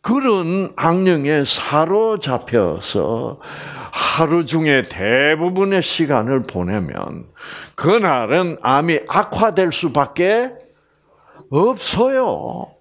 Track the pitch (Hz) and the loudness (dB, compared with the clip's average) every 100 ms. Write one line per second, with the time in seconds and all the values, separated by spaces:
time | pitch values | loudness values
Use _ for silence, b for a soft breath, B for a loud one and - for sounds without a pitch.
0 | - 254 262 202 165 185 190 - 156 175 | 0 0 2 2 0 -2 -4 -2 0 2
1 | 185 165 139 151 139 - - 147 160 196 | 2 2 2 0 2 -2 0 0 2 2
2 | 226 214 - 127 - 120 92 76 - 104 | 2 0 -2 -4 0 0 2 -2 -4 -2
3 | 78 113 120 - B B B B B - | -2 -2 -6 -10 B B B B B -4
4 | - 139 160 170 147 165 156 135 110 - | -2 0 2 2 0 0 4 2 2 -4
5 | 98 123 143 156 170 185 196 190 160 - | 0 2 4 2 0 0 0 0 0 -2
6 | 156 135 110 135 - 92 90 104 82 50 | 2 2 2 -2 -2 -4 -2 -2 -4 -8
7 | 50 82 - - B B B - 151 226 | -10 -10 -16 -20 B B B -4 2 2
8 | 196 135 110 156 180 151 - 135 165 156 | 2 0 2 0 0 -2 0 2 2 0
9 | - 185 208 170 220 190 185 - 170 135 | 0 -2 0 0 0 2 0 0 -2 0
10 | 139 - 180 220 254 247 - _ _ _ | -2 0 2 2 -2 -8 -20 _ _ _
11 | _ B B B - 139 208 247 - - | _ B B B -2 2 2 0 -2 0
12 | 247 269 247 87 - - - _ | 2 2 0 -2 -6 -8 -12 _